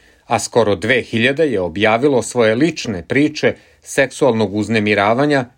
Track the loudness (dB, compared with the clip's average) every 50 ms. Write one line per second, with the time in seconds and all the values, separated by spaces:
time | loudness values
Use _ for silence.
0 | _ _ _ _ _ -4 -4 -4 -4 -2 0 0 2 2 0 -2 0 0 0 -2
1 | -2 -2 -2 0 0 0 2 0 0 0 0 -2 -4 -4 -2 0 0 2 2 2
2 | 2 2 2 2 0 -2 0 2 2 2 2 2 0 0 -2 -4 -8 -8 -8 -8
3 | -6 -2 0 0 0 0 -2 -2 -2 -2 -2 -4 -12 _ _ _ -16 -6 -2 -2
4 | -2 -2 0 0 0 0 2 2 0 -2 -2 -4 -2 -2 0 0 0 0 2 2
5 | 2 2 2 2 0 0 0 0 -2 -4 _